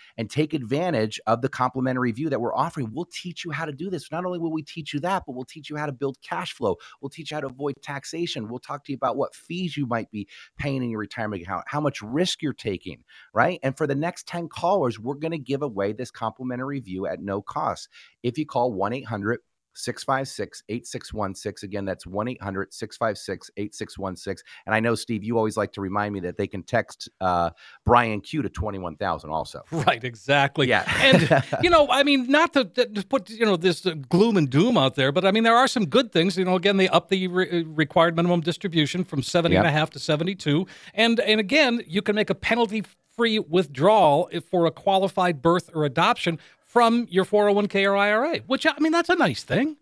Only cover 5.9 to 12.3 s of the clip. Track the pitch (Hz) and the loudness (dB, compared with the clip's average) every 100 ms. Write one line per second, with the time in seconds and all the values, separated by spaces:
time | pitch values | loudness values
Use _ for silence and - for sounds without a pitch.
5.9 | 127 139 131 - 170 175 - 107 87 - | -4 -6 -6 -8 -8 -8 -4 -2 -4 -8
6.9 | - 139 - 147 151 135 127 143 139 - | -14 -14 -12 -10 -8 -8 -6 -6 -6 -10
7.9 | 139 - 160 170 135 107 123 - 143 - | -12 -10 -6 -6 -6 -8 -10 -12 -12 -10
8.9 | 131 120 123 - - - 175 175 143 123 | -4 -2 -2 -4 -6 -10 -6 -4 -4 -2
9.9 | 117 - 104 95 - - - 143 135 120 | -2 -4 -10 -12 -16 -16 -8 -4 -4 -4
10.9 | 110 101 120 107 95 87 87 - 147 147 | -6 -8 -6 -6 -6 -6 -8 -6 -4 -4
11.9 | - 104 143 180 | -4 -4 -2 -2